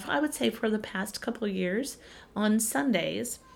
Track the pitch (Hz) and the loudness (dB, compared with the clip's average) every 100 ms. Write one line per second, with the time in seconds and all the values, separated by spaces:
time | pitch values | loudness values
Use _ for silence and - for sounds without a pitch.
0 | 196 285 294 - 233 - 220 214 214 190 | 0 2 2 2 0 2 0 0 -2 -4
1 | 202 - - 233 208 190 180 202 285 - | -4 -6 -6 -2 -2 0 0 0 -2 -8
2 | - - - - 214 220 226 277 277 190 | -16 -20 -10 0 4 4 2 0 2 2
3 | 160 190 240 - - | 2 -2 -4 -8 -14